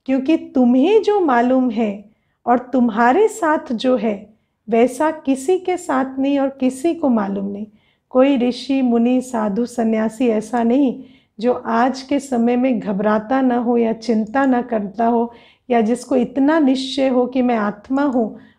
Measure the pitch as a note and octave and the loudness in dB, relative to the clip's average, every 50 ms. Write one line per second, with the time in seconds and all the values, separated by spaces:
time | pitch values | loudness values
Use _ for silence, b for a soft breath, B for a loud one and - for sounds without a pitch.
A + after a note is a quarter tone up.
0 | - C4 C4 C4 C4 D#4 D#4+ D#4+ - - - C4 B3 A#3+ B3 B3+ C#4 F#4+ A4 G#4+ | -6 -4 -4 -2 0 0 0 0 -2 -10 -4 0 2 4 4 4 4 4 4 4
1 | F4 G#4 G#4 G4+ F4 C#4 B3 A#3+ A#3+ B3+ C4 C4 B3+ B3 G#3 A3+ A3+ G#3 G3+ G#3 | 4 2 0 2 2 2 2 2 2 2 2 2 0 0 -2 -2 -2 -2 -4 -8
2 | - b b b b b b b b A#3+ B3 A#3+ - - - B3+ A#3+ A#3 G3 G#3+ | -14 b b b b b b b b 0 0 0 0 -2 0 2 2 2 2 2
3 | A#3 A#3+ C4+ F#4+ A4 G#4+ - - E4+ D4+ D#4 D#4 D4+ - A#3+ G#3 - B3+ B3+ G#3+ | 2 4 4 4 2 2 0 0 0 0 0 0 -2 -6 -8 -2 0 0 0 0
4 | G#3 A3 G#3 G3 - - _ _ _ _ _ _ _ G#3+ A#3 A3+ B3 B3+ B3+ - | 0 -2 -4 -4 -10 -20 _ _ _ _ _ _ _ -2 2 2 2 2 2 0
5 | D4+ D#4+ D#4 D#4 - C4+ C4+ C4 - F#4 F#4 F#4 - F#4 F4+ F4 - - C#4 C4 | -2 -2 -2 -2 -2 -2 -2 -2 0 0 0 0 0 -4 -4 -4 -4 -2 -2 -2
6 | C4 C4 C4 C4+ C4+ C#4 C#4+ C#4 C4+ C4+ C4+ - B3+ B3+ C4 - - E4+ D#4+ E4 | -2 -2 -4 -4 -2 0 0 0 -2 -2 -2 -2 -2 -2 -2 0 -2 -2 -2 0
7 | D4+ C4 A#3 G#3+ G3+ G3+ G3 G3+ G3 G3+ G3+ G3+ A3 - b b b b b b | 0 0 0 0 0 -2 -4 -6 -6 -6 -8 -10 -12 -14 b b b b b b
8 | b _ - B3+ C4 C#4 C#4+ A3+ B3 B3 B3 - - - C4+ C4+ B3+ A#3+ A#3 A#3 | b _ 2 2 4 4 4 2 0 -2 -2 -4 -4 -2 -2 0 2 2 2 2
9 | A#3 B3 B3+ B3+ B3+ - B3 A3 G#3+ G#3 G3 A#3 A#3+ A#3 - B3 A3+ A3 A3 A3 | 2 2 2 0 -2 -2 -6 -4 -4 -2 -2 -2 -4 -4 -4 -2 -2 0 0 0
10 | A3 A3 A3 - C4 A#3 G#3+ G#3+ G#3+ - B3 A#3+ A#3 A#3 B3 C#4+ C#4+ A#3+ G#3+ B | -2 -4 -2 0 0 0 0 -2 -4 -2 -4 0 0 2 2 2 2 0 0 B
11 | B B B B B B B - G#3+ B3 B3 - - A3+ A3+ A3+ B3 C4+ C4 - | B B B B B B B -4 -2 -2 -2 -2 -4 -2 0 0 0 0 -2 -4
12 | - - C#4+ C#4 C#4 - C4 A#3 A#3 A#3+ B3 B3 B3+ C4+ A#3+ G3+ F3+ G3+ G3+ F#3+ | -4 -2 -2 -2 -2 -2 -2 0 2 2 2 2 2 0 0 -2 -2 -4 -4 -2
13 | G#3+ G#3+ G#3+ G#3+ G#3+ - C4 C4+ C4 B3+ A#3+ B3 A#3 A#3+ A#3+ A#3 A#3 A3+ A3 A3+ | 0 0 0 0 -2 -2 -2 0 2 2 0 0 0 0 0 2 0 0 -2 -4
14 | - B3 A3+ G#3+ A3 A3 C4 C4+ C#4 C4 B3 A#3+ A#3+ - A3+ G#3+ G3+ G3 - - | -2 -2 0 0 -2 -2 -2 0 0 2 0 0 -2 -2 -4 -4 -4 -6 -4 -2
15 | A#3 A#3 A#3+ A#3 A#3 A#3 B B B B B B B - A#3+ A#3 A3 G#3+ B3 A#3+ | 0 0 2 0 -2 -4 B B B B B B B 0 0 2 2 2 0 -2
16 | - - C#4 B3 A#3+ B3+ - C#4 C4+ D4 D#4+ E4 C#4+ C4 C4+ C4+ - - - C#4 | -2 -2 0 0 0 0 0 0 2 2 4 4 4 2 2 0 -2 -4 -2 0
17 | C4+ C4+ B3 B3+ B3 B3 B3+ C4 B3 B3 A#3+ A3 G3+ G#3 G#3 - - - C4 C#4 | 0 2 2 2 0 0 0 0 0 2 0 0 0 -2 -4 -8 -8 -4 -2 0
18 | C#4+ C#4+ A#3 B3+ A3+ - B B B B B | 0 0 0 0 -2 -2 B B B B B